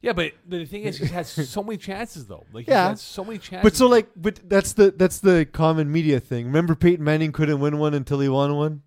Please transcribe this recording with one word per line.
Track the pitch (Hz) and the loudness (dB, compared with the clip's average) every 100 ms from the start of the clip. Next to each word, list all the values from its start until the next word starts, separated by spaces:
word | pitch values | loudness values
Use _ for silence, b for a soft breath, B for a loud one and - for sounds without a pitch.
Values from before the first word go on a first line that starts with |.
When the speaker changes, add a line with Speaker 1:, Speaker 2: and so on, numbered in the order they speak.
Speaker 1:
Yeah, | 233 | -4
but, | 180 160 - 175 | -4 -4 -8 -12
but | 175 | -10
the | 156 | -10
thing | 208 | -10
is, | 208 139 | -10 -6
he's | 151 | -6
had | 175 160 | -6 -8
Speaker 2:
<laughs> | - 135 208 | -6 -6 -6
Speaker 1:
so | |
many | 208 214 | -8 -10
chances | - 190 233 170 110 | -10 -10 -12 -14 -18
though. | 82 - | -18 -18
Like | 110 117 | -16 0
Speaker 2:
Yeah. | 214 | 2
Speaker 1:
he's | 180 | 2
had | 208 | -2
so | - - | -10 -12
many | 196 220 | -10 -12
chances. | - 185 | -12 2
Speaker 2:
But | 214 - | 2 4
so, | 254 | 6
like, | 240 214 - | 6 2 -6
but | 175 208 - | -6 -6 0
that's | 196 190 | 0 0
the, | - 196 | 4 4
that's | 185 185 - | 6 0 2
the | 190 180 147 | 2 4 2
common | - 160 160 147 | 0 0 2 0
media | 156 156 135 | 0 2 0
thing. | - 123 120 | -2 -8 -2
Remember, | 147 170 160 | 0 0 2
Peyton | 175 175 151 | 2 2 0
Manning | 156 156 | 0 -2
couldn't | 143 156 147 | -2 0 0
win | 143 147 | 0 0
one | 151 147 | -2 -2
until | 131 143 | -4 -2
he | 139 | 0
won | 131 143 147 | 0 0 0
one | 151 151 | -2 -6